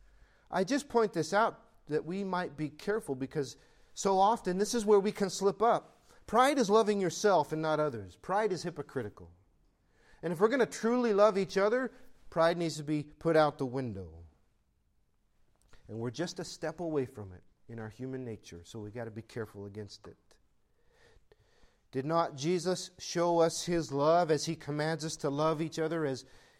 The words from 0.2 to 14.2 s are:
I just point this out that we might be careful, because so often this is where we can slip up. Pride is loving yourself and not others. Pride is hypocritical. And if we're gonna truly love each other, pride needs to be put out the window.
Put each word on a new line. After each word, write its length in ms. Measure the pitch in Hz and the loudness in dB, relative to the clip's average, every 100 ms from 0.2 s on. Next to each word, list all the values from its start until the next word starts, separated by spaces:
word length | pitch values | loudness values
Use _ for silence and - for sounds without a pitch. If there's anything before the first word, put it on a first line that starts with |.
| - _ _ | -20 _ _
I 120 | 175 | -4
just 260 | 190 277 - | 0 0 0
point 240 | 233 214 | 2 2
this 200 | 170 151 | 0 0
out 260 | 196 220 - - _ - | 2 2 -2 -14 _ -4
that 160 | 151 | -4
we 180 | 156 190 | -2 -6
might 340 | 190 180 175 143 | -4 -4 -4 -6
be 120 | 151 | -8
careful, 480 | 147 - 214 208 131 | -6 -4 -4 -4 -6
because 400 | 135 156 127 - _ _ _ | -4 -4 -6 -8 _ _ _
so 260 | - 196 190 | -4 0 4
often 360 | 196 226 185 180 | 4 4 0 -2
this 160 | 208 | 0
is 140 | 240 208 | 0 4
where 140 | 208 | 4
we 100 | 202 | 4
can 180 | - 196 | 0 -4
slip 320 | - 196 - | 0 0 2
up. 460 | 226 165 - _ _ - - | 2 2 -2 _ _ -20 0
Pride 320 | 220 262 294 | 4 4 4
is 120 | 196 | 4
loving 300 | 214 208 202 | 4 4 2
yourself 520 | 185 - 208 175 143 | 0 2 4 4 2
and 80 | 156 | -2
not 200 | 156 151 | 0 0
others. 360 | 151 117 92 - | 0 -2 -10 -14
Pride 300 | - 196 220 | -4 0 0
is 100 | 170 | -2
hypocritical. 720 | 165 160 139 131 107 - 85 87 _ _ _ _ _ _ _ - | -4 -8 -8 -6 -8 -10 -20 -20 _ _ _ _ _ _ _ -10
And 100 | 165 | -6
if 60 | 165 | 2
we're 100 | 220 | 2
gonna 180 | 262 220 | 4 0
truly 460 | - 220 247 240 | 0 0 2 2
love 240 | 202 214 196 | 6 6 4
each 200 | 185 190 | 0 0
other, 340 | 208 247 254 - - - - | 2 2 -2 -8 -20 -20 -8
pride 260 | 170 165 175 | 2 2 2
needs 200 | 165 147 | -2 -4
to 80 | |
be 180 | 147 151 | -4 -4
put 340 | 147 - 151 151 | -4 -4 2 4
out 220 | 151 147 | 4 2
the 80 | 135 | -4
window. 580 | 127 127 95 87 82 | -4 -6 -8 -12 -16